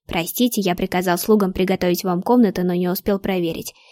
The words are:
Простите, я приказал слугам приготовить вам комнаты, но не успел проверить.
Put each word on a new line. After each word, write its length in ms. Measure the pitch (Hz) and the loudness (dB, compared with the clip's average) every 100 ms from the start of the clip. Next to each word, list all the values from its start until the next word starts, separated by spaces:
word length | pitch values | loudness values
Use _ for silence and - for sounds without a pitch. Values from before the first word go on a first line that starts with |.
| - | -8
Простите, 540 | 170 170 - 247 220 | -6 -4 0 0 0
я 140 | 190 | -2
приказал 440 | 175 190 180 185 175 | -2 -2 -2 0 -2
слугам 340 | - 214 190 | 2 2 2
приготовить 520 | 190 185 151 180 175 | 0 0 0 0 0
вам 180 | 185 175 | 0 -2
комнаты, 400 | - 247 208 185 | 2 4 4 2
но 120 | 180 | -2
не 140 | 175 180 | 0 -2
успел 300 | 190 - 196 | -2 -2 -2
проверить. 560 | 196 185 165 165 - - _ | -2 -2 -2 -4 -10 -16 _